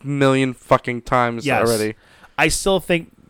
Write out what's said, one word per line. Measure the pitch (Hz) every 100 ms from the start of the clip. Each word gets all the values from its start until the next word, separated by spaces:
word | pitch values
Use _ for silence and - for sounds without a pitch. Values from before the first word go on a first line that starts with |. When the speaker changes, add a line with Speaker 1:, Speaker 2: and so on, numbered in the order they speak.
Speaker 1:
million | 135 143 135 135 131
fucking | 123 - 131 - 120
times | - 127 120 117 135
Speaker 2:
Yes. | 117 117
Speaker 1:
already. | 113 107 - _ - - -
Speaker 2:
I | 160
still | - 202 190
think, | - 170 - _ _